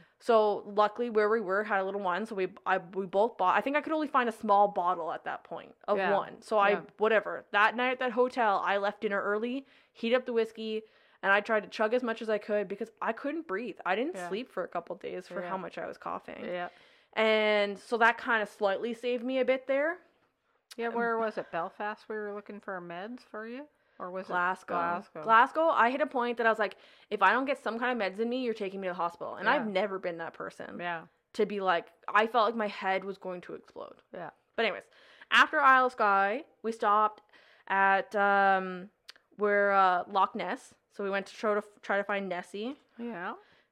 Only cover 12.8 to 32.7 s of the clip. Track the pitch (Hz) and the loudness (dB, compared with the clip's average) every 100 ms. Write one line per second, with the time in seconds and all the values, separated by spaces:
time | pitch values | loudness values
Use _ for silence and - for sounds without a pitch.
12.8 | 220 _ 208 226 277 320 311 190 233 - | -12 _ -8 -6 -6 -6 -6 -6 -6 -6
13.8 | 175 196 294 359 175 196 262 190 175 175 | -4 -2 -2 -6 -6 -8 -6 -8 -6 -8
14.8 | - 185 - 185 185 180 175 190 175 175 | -8 -10 -10 -10 -10 -10 -6 -6 -8 -10
15.8 | - - - - - - - 175 175 - | -10 -10 -10 -10 -10 -12 -8 -8 -8 -12
16.8 | - _ _ - 220 214 214 208 202 196 | -20 _ _ 0 2 4 4 2 0 -4
17.8 | - 233 226 233 254 226 202 - 202 190 | 0 4 6 4 0 0 -2 -2 0 0
18.8 | 226 233 247 247 247 262 254 262 269 269 | -4 -6 -4 -4 -2 0 0 0 0 0
19.8 | 311 359 _ _ _ _ _ _ _ - | -2 -4 _ _ _ _ _ _ _ -8
20.8 | 233 233 233 226 220 214 - 170 180 - | -4 -2 0 0 -2 -4 -6 -6 -6 -6
21.8 | 208 214 - 214 208 208 208 208 - 185 | -8 -8 -10 -8 -8 -10 -12 -14 -10 -10
22.8 | 175 170 214 247 - 214 226 254 294 _ | -10 -10 -12 -14 -14 -14 -12 -14 -16 _
23.8 | _ - 180 190 180 180 180 196 - 175 | _ -14 -10 -8 -4 0 0 0 -4 -2
24.8 | 170 175 - 165 156 226 269 311 330 - | -2 -4 -8 -6 6 6 6 4 2 4
25.8 | 233 262 294 262 240 240 226 220 202 - | 4 2 -2 -2 -2 2 2 2 0 -6
26.8 | - - _ 202 190 185 277 269 - 226 | -20 -20 _ 4 4 4 2 -2 -4 -2
27.8 | 247 240 190 190 233 254 240 220 196 190 | -2 -2 -2 -2 -4 -2 -4 -4 -6 -6
28.8 | 185 175 170 - 127 202 208 285 220 185 | -6 -2 -4 -4 -10 -2 0 2 0 -2
29.8 | 202 190 180 165 165 - 190 - - 202 | -2 -4 -6 -8 -10 -10 -12 -12 -12 -10
30.8 | 175 165 170 _ _ - 196 202 185 170 | -8 -8 -12 _ _ -4 -2 0 0 0
31.8 | - _ - 196 220 240 233 226 208 | -2 _ -2 0 2 2 2 0 -4